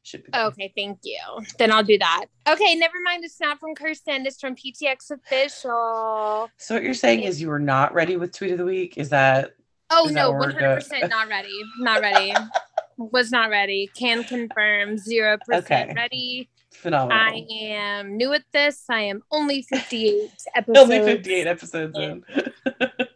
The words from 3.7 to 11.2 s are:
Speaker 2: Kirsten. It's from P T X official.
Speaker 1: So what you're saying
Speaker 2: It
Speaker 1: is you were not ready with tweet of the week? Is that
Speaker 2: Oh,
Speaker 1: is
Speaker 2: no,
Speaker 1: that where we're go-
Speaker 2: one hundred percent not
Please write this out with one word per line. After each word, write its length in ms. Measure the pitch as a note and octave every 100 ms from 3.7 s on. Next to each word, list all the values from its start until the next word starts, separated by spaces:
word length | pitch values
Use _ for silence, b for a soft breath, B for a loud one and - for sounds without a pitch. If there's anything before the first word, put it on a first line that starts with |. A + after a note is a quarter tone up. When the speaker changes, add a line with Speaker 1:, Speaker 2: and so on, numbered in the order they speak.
| D4
Speaker 2:
Kirsten. 500 | D#4 D#4 - C4+ C4
It's 140 | C4+
from 160 | C4+ B3+
P 160 | C4
T 160 | - C#4+
X 240 | C4 -
official. 1400 | C#4+ - C4 C#4+ - B3+ A#3 A3+ A3+ A3 G#3+ G#3+ G#3+ A3+ _
Speaker 1:
So 200 | - A3+
what 80 |
you're 100 | -
saying 300 | B3+ B3 A3+
Speaker 2:
It 40 | G3+
Speaker 1:
is 140 | D3+
you 80 | D#3+
were 100 | D3
not 340 | C#3+ C3+ C#3+
ready 220 | F3 E3 F3+
with 160 | F3
tweet 200 | - G3
of 80 | F3
the 60 | F3+
week? 320 | F#3 F3 -
Is 120 | C#3+
that 460 | C#3 C3+ C3+ C#3 - _ _ -
Speaker 2:
Oh, 160 | E4 D#4+
Speaker 1:
is 60 |
Speaker 2:
no, 140 | D4+ C4+
Speaker 1:
that 20 |
where 100 | C#4
we're 120 | C#4
go- 0 |
Speaker 2:
one 80 | D4
hundred 140 | C#4 C3+
percent 340 | - C#4 F3+
not 180 | A3+